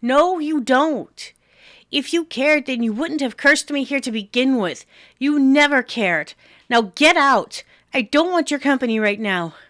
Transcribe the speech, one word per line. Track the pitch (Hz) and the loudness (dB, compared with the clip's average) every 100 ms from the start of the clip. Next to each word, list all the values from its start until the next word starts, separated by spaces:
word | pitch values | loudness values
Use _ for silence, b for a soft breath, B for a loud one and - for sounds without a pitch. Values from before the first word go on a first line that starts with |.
No, | 233 269 339 370 | 2 2 2 0
you | 302 311 | -2 -4
don't. | 226 254 311 277 - _ - _ b b b b b | 0 2 2 -2 -8 _ -20 _ b b b b b
If | 285 269 | -6 -2
you | 339 | -4
cared, | 320 - 277 302 269 | -4 -4 0 0 0
then | 254 | -4
you | 233 | -2
wouldn't | 214 320 311 | -2 -4 -4
have | 277 - | -4 -2
cursed | 285 294 - | 2 2 0
me | 294 | -6
here | 262 277 | -4 -4
to | 262 | -4
begin | 226 202 247 262 262 | -8 -6 -2 0 2
with. | 185 139 - b b b | -2 -6 -16 b b b
You | 269 294 | -2 2
never | 269 277 294 285 | 4 4 4 2
cared. | 233 - 202 165 147 - b b b | -2 -2 -2 -2 -4 -14 b b b
Now | 240 214 | 0 0
get | - 302 349 | 2 2 4
out. | 277 247 - - - b b | 4 2 0 -10 -18 b b
I | 262 | -6
don't | 214 294 330 | 0 0 2
want | 359 320 | 0 0
your | 285 | -2
company | 277 269 247 220 | 0 0 0 0
right | 214 202 | 0 -2
now. | 220 185 170 - | -2 -4 -4 -10